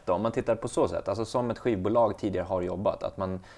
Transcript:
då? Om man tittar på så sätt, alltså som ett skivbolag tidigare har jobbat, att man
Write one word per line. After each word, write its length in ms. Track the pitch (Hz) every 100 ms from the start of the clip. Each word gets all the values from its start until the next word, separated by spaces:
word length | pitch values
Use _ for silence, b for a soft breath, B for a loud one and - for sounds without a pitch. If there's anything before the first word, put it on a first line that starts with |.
| -
då? 80 |
Om 80 | 90
man 100 | 113
tittar 240 | 123 117 110
på 120 | 123
så 200 | - 110
sätt, 200 | 82 -
alltså 180 | 101 110
som 260 | 127 120
ett 80 | 110
skivbolag 580 | 127 101 95 117 110 -
tidigare 280 | 107 92 85
har 160 | 92
jobbat, 420 | 90 90 104 -
att 140 | - -
man 220 | 95 92 B